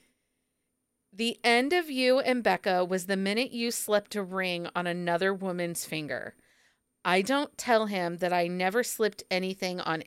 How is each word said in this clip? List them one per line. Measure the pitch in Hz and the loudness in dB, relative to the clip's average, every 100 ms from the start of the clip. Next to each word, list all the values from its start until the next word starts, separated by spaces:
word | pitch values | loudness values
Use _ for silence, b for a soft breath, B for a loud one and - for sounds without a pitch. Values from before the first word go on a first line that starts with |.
| _ _ _ _ _ _ _ _ _ _ _ | _ _ _ _ _ _ _ _ _ _ _
"The | 190 233 - | -4 -4 0
end | 220 233 269 | 4 4 4
of | 359 320 | 2 0
you | 262 254 262 | 0 4 4
and | 262 254 | 4 2
Becca | 214 185 - 180 | 2 2 2 2
was | 180 185 180 | 2 -2 -2
the | 196 | -2
minute | 196 214 262 | 0 0 -2
you | 233 233 | -2 -4
slipped | 226 - 208 208 208 | -4 0 0 0 -6
a | |
ring | 185 185 185 175 170 | -4 -2 -2 -2 -4
on | 180 175 | -4 -2
another | 175 175 170 190 | -2 0 0 0
woman's | 196 190 175 175 170 | -2 -4 -4 -4 -6
finger. | - 156 147 127 - - b b b b b _ | -8 -8 -6 -8 -10 -16 b b b b b _
I | 185 185 | 0 2
don't | 196 277 294 - | 2 0 -2 -6
tell | - 220 220 | 2 4 4
him | 202 175 170 | -2 -2 -2
that | 175 | 0
I | 175 175 | 2 0
never | 180 185 220 | 0 0 0
slipped | 247 - 214 196 - | -2 0 0 -2 -4
anything | 185 185 190 185 180 | -2 -2 -4 -4 -4
on | - 160 | -4 -4